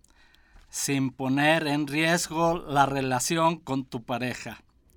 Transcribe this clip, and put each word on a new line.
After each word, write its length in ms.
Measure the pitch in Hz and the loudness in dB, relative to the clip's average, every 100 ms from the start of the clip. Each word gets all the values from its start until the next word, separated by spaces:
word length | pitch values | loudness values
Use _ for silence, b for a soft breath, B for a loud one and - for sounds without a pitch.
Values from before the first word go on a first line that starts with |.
| _ b b b b b b | _ b b b b b b
sin 400 | - - 139 135 | -8 -2 0 -2
poner 560 | 127 131 135 147 160 143 | -2 0 2 4 4 2
en 200 | 147 147 | -2 -2
riesgo 720 | 147 160 170 - 156 170 170 | 0 2 2 0 0 2 0
la 280 | 151 143 135 | 0 2 2
relación 720 | 139 131 127 - 165 165 165 | 2 -2 -2 0 2 2 0
con 260 | - 135 | -4 -6
tu 180 | 135 123 | -4 -8
pareja. 600 | 113 120 127 113 - 107 _ _ _ | -6 -6 -4 -8 -12 -16 _ _ _